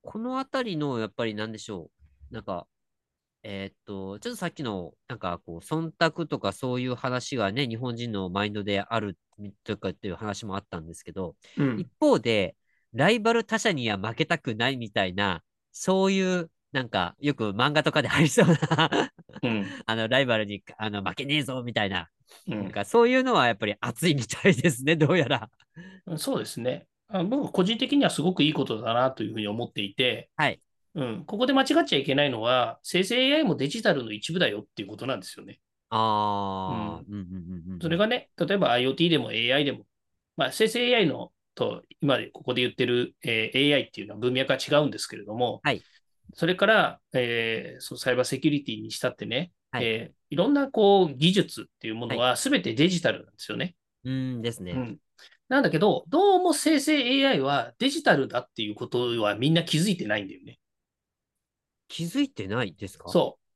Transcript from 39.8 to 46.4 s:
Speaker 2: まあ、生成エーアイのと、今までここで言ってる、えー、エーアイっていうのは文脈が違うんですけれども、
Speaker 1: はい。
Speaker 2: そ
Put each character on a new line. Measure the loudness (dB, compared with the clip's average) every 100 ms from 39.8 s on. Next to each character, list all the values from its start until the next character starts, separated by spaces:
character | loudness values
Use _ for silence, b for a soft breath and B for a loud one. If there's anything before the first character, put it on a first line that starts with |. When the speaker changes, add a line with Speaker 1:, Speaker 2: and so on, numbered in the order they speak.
| -12 _ _ _ _ -4
Speaker 2:
ま | -2
あ、 |
生 | 2 0
成 | 2 2
エ |
ー | 4
ア |
イ | 4
の | 0 -10 _ _
と、 | -4 -4 -4 _ -2
今 | 2
ま | 2
で | 0
こ | -10
こ | -2
で | 0
言 | 0
っ |
て | 0
る、 | 0 2 -2 _
え | -2 -2 0
ー、 | 2
エ | 4
ー |
ア | 4
イ |
っ | 0
て | -12
い |
う | -14
の |
は | -4
文 | -2
脈 | 0 0
が | 0
違 | 2 2
う | 2
ん |
で | -2
す | -10
け | -10
れ |
ど | -10
も、 | -2 -2 0
Speaker 1:
は | -2
い。 | -2 b b _ _ -20
Speaker 2:
そ | -4